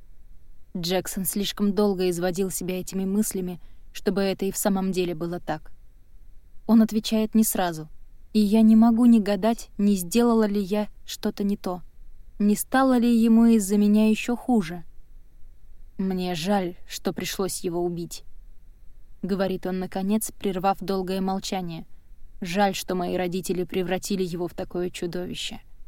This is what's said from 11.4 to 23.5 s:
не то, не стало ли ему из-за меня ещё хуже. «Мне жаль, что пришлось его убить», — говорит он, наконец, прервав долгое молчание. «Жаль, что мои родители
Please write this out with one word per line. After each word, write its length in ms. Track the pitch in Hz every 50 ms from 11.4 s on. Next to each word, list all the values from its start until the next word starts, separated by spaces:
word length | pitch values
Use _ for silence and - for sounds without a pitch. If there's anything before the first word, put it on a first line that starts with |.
| 202
не 140 | 196 202
то, 240 | - - 190 180 175 - - - - - - - - - - - -
не 160 | 202 208 208
стало 420 | - - - - 262 269 262 254
ли 180 | 240 226 240 233
ему 300 | 226 226 233 226 226 233
из-за 320 | 233 226 220 196 190 208
меня 320 | 208 208 208 208 214 220 220
ещё 260 | 214 - - - 240
хуже. 480 | 233 - - 247 220 170 156 175 175 - - - - - - - - - - - - - - - - - - - - - - -
«Мне 360 | - 190 190 185 185 180 180 180
жаль, 400 | 156 160 196 208 196 185 170 - - -
что 260 | - - - - 190 165
пришлось 460 | - 180 - - - 190 185 - -
его 240 | - 180 165 175 175
убить», — 400 | 175 175 165 170 165 - - - - - - - - - - - - - - - - - - - - - -
говорит 460 | - 180 202 185 196 185 185 175 -
он, 120 | 185 185 185
наконец, 520 | 185 175 - 190 190 196 214 220 - -
прервав 480 | - - - 202 180 185 180 196 190 -
долгое 420 | 185 185 196 190 180 175 190 190
молчание. 640 | 190 190 190 196 - - 202 185 180 170 165 165 - - - - - - - - - - - -
«Жаль, 320 | 196 175 170 202 202 196 190
что 220 | - - - 185
мои 200 | 185 175 180 180
родители 480 | 180 180 175 175 190 165 -